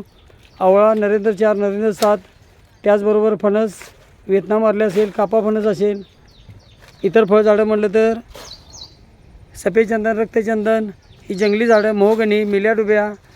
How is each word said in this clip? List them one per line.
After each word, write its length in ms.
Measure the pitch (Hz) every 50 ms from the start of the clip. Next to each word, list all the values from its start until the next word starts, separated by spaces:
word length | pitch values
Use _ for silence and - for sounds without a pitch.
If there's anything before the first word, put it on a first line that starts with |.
| - - _ - _ - - _ _ _ _ -
आवळा, 320 | 190 185 190 202 214 220 220
नरेंद्र 380 | 214 208 202 208 208 196 226
चार, 240 | 202 175 220 214 208
नरेंद्र 340 | 202 202 202 196 208 220 220
सात, 260 | 190 - 220 208 208 185 - - _ _ _ _ _ _ _ _ _ _ -
त्याचबरोबर 500 | 208 208 208 202 214 208 214 214 220 214 -
फणस, 360 | - 202 202 214 226 202 - - - - _ _ _ _ _ _ -
व्हिएतनाम 380 | - 190 196 - 190 214 220 220
आरले 200 | 214 202 208 220
असेल, 260 | 202 170 208 214 202
कापा 300 | - 220 202 175 226 220
फणस 260 | 202 214 214 214 208
असेल, 360 | 220 185 151 202 208 202 202 190 _ _ _ _ - _ - - - - - _ - - _ - - - -
इतर 220 | - 190 156 226 220
फळझाडं 400 | 175 208 214 214 214 208 208 220
म्हटलं 300 | 214 214 208 214 202 190
तर 240 | 220 220 226 226 233 - - - - - - - - - - - - - - - _ - _ - _ - - - - - _ -
सफेद 320 | - - 202 175 220 226 196
चंदन, 300 | 226 220 208 226 220 214
रक्तचंदन, 720 | 220 - - 233 202 226 226 214 208 220 226 220 220 202 - _ _ _ - - - -
ही 60 | 202
जंगली 320 | 185 214 202 208 214 240
झाडं, 260 | 233 226 214 208 220
मोहगणी, 520 | 214 202 196 214 226 220 220 214 208 214 214
मिल्या 280 | 202 202 196 202 220
डुब्या, 400 | 226 220 214 202 214 208 208 208 202 - _ - -